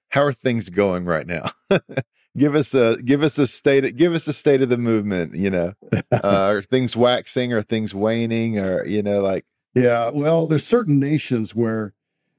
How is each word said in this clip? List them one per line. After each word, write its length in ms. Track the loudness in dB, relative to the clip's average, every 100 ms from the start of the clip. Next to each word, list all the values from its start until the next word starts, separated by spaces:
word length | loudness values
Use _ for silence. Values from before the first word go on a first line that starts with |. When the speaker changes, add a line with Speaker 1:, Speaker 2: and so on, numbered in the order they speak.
| _
Speaker 1:
how 120 | 0
are 120 | 0
things 340 | 0 -2 -2 -2
going 380 | 0 2 0 -2
right 200 | -4 -4
now? 200 | -8 -8 -10 -2
<laughs> 80 | -2 -2 -8 -10 _ _ 0
Give 200 | 2 2
us 180 | 2
a, 220 | 2 2 2
give 260 | 0 2
us 160 | 2 2
a 80 | 0
state, 480 | 2 2 2 2 2
give 160 | 0
us 140 | 0 -4
a 60 |
state 280 | -2 2 2
of 80 | 2
the 80 | 0
movement, 600 | 2 0 0 -2 -4 -2
you 140 | -2
know? 220 | 0 -2 -6 -6
Speaker 2:
<laughs> 100 | -6 -2
Speaker 1:
Uh, 420 | -2 2 2 2
are 80 | -2
things 340 | -2 -2 0 2
waxing? 560 | 2 2 -2 -4 -2
Are 100 | -2
things 320 | -2 -4 -4
waning? 640 | -2 -2 0 -2 -2 -2 -2
Or, 260 | -2 -4 -2
you 160 | -2
know, 160 | 0 0
like 240 | 0 -2 -6 _ _ 0
Speaker 2:
Yeah, 340 | 2 2 -2
well, 340 | -2 0 0 2
there's 160 | -2 2
certain 320 | 0 2 2
nations 560 | 2 -2 0 -4 -2
where 380 | -2 -2 -2 -8 -12 _ _ _